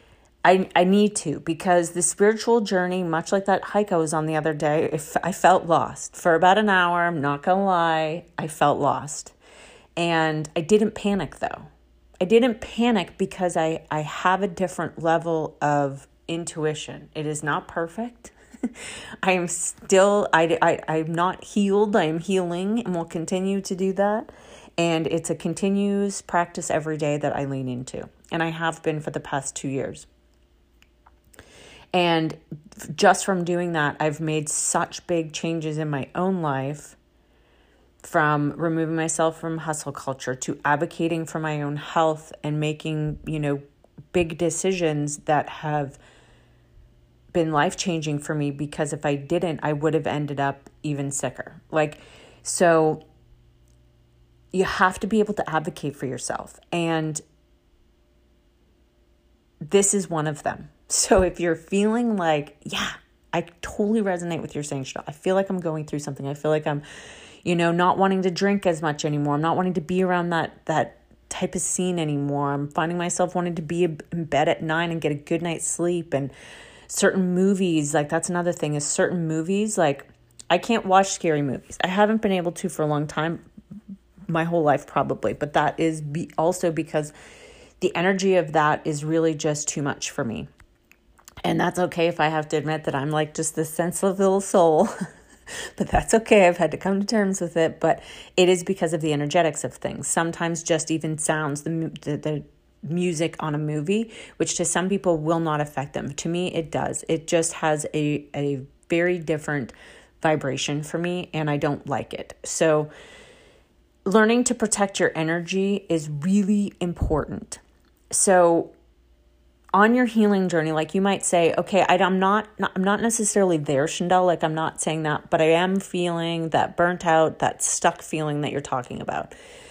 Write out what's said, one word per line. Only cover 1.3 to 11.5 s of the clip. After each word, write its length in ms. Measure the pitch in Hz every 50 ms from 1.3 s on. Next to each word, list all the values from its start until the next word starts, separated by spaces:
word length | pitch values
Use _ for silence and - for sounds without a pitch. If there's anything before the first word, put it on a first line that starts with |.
| 147 156
because 520 | - - 165 156 - 190 180 175 170 165
the 100 | 165 175
spiritual 600 | 170 - - - 202 208 226 220 - 240 233 240
journey, 420 | 214 196 202 185 180 180 180 185 180
much 280 | 170 160 160 170 -
like 140 | - 196 190
that 180 | - 190 - -
hike 280 | - - 202 214 208
I 60 | 185 170
was 140 | 160 156
on 140 | 160 160 156
the 100 | 156 156
other 200 | 156 151 160 156
day, 340 | 147 160 151 147 160 160 -
if 240 | - 160 - - - - -
I 80 | 170
felt 360 | 190 - - 170 185 185 - 165
lost 480 | 165 143 120 - 143 - - - -
for 180 | - - 180 165
about 240 | 165 180 180 196 208
an 120 | 214 208
hour, 340 | 190 185 180 175 175 175 175
I'm 180 | 170 175 156
not 220 | 135 143 143 143 -
gonna 200 | 190 180 190 196
lie, 600 | 196 185 175 170 165 160 160 160 156 156 175 - - _ -
I 80 | - 156
felt 320 | - - 151 147 135 -
lost. 540 | 143 135 123 131 135 147 - - - - - _ _ - - - - - - - - _ _
And 540 | - 170 170 165 165 160 160 156 156 156 - -
I 60 | 175
didn't 340 | 160 - 214 208 220 208 -
panic 400 | - - 202 202 190 160 - -
though. 320 | - - -